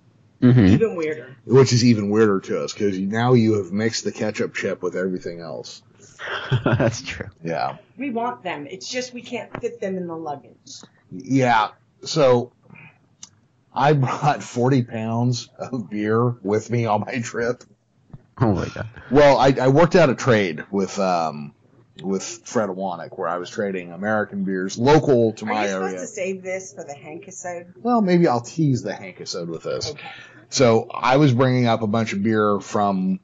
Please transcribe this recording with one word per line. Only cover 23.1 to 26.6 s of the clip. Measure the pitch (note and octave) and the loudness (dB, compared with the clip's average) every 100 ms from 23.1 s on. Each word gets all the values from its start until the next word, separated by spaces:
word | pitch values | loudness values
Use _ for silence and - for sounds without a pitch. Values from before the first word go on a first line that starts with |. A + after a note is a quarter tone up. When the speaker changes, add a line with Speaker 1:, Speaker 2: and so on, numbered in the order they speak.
| - | -8
Speaker 3:
where | F2 | -6
I | F2 | -6
was | F2 | -8
trading | - G2+ F#2+ F2 | -6 -6 -6 -10
American | F2 G2+ G#2+ G2+ G2+ | -8 -4 -2 -2 -4
beers | F#2+ F#2 F#2+ G#2 | -4 -4 -4 0
local | B2+ D3+ D3 B2 A2+ | 4 4 4 2 2
to | A2 G#2+ | -2 -6
Speaker 2:
Are | |
Speaker 3:
my | G#2+ | -4
Speaker 2:
you | G#2 | -2
supposed | F#2+ F#2+ | -2 -4
Speaker 3:
area. | F#2 | -6
Speaker 2:
to | F2+ | -10
save | G#3 F#3+ F#3+ | -8 -8 -8
this | F#3 F#3+ | -8 -10